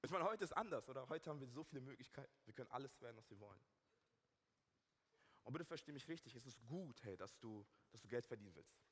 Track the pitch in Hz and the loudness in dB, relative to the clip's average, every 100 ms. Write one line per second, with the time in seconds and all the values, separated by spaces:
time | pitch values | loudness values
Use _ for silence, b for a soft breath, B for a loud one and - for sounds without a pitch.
0 | 123 180 180 214 180 - 208 143 117 135 | 4 6 6 6 4 4 6 4 4 -2
1 | 131 156 165 147 131 127 160 139 131 120 | 2 0 2 0 0 -2 -2 -2 -4 -6
2 | 127 - 139 _ - 110 123 120 135 - | -8 -8 -8 _ -10 -6 -2 0 -2 -6
3 | 120 113 - 101 101 98 - _ _ _ | -10 -10 -12 -12 -10 -12 -18 _ _ _
4 | _ _ _ _ _ _ _ _ _ _ | _ _ _ _ _ _ _ _ _ _
5 | _ B B B 120 143 165 165 - 143 | _ B B B 0 0 2 -2 -2 -6
6 | 143 165 - 127 127 - 117 170 170 117 | -2 -4 -4 -10 -10 -10 -2 0 0 -4
7 | 107 92 95 - 117 107 101 B B 113 | -4 -2 -2 -2 -4 -4 -6 B B -14
8 | 104 120 - 110 104 76 - - - | 4 4 4 -4 -4 -10 -14 -20 -20